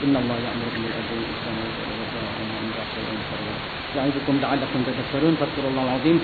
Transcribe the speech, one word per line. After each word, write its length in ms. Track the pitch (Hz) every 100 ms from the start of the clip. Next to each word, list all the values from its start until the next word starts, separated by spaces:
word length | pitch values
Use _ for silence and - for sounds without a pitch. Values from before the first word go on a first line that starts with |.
إن 100 | 139 135
الله 160 | 120 117 117
يأمر 200 | 120 117
بالعدل 360 | 117 113 113 110 113
والإحسان 400 | 113 110 113 110
وإيتاء 260 | 113 110 110
ذي 140 | 110
القربى 260 | 110 113 110 110
وينهى 220 | 110 110
عن 60 | 110
الفحشاء 320 | 113 110 113 110
والمنكر 340 | 110 104 104
والبغي 400 | 107 107 - - - 143
يعظكم 380 | 135 139 151 139
لعلكم 360 | 131 139 127 135 120
تذكرون. 460 | 117 123 139 160 151
فاذكروا 300 | 143 - 135
الله 120 | 131
العظيم 340 | 131 131 151 170